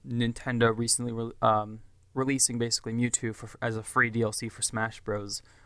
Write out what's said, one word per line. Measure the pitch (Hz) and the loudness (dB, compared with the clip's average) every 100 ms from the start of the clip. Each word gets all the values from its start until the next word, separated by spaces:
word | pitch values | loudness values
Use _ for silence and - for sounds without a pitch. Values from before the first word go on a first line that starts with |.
| 135 | -4
Nintendo | 120 117 117 - 120 117 110 | 0 0 -2 -2 4 4 4
recently | 117 - 120 | 2 0 -2
re-, | 113 117 - | -4 -6 2
um, | 113 107 107 110 - - _ | 4 4 2 -8 -16 -20 _
releasing | 131 131 135 - 120 | -2 2 2 2 2
basically | 117 - 113 | 0 -2 -2
Mewtwo | 117 120 - 113 | 0 2 2 -2
for, | 107 110 - | -6 -10 -6
as | 120 110 | -4 -4
a | |
free | 110 131 120 | 0 2 2
D | 113 | 2
L | 110 | 0
C | - 117 | 0 -6
for | - | -4
Smash | - 113 110 - | -4 -2 -4 -4
Bros, | - 104 101 98 - - | -6 -4 -4 -10 -12 -20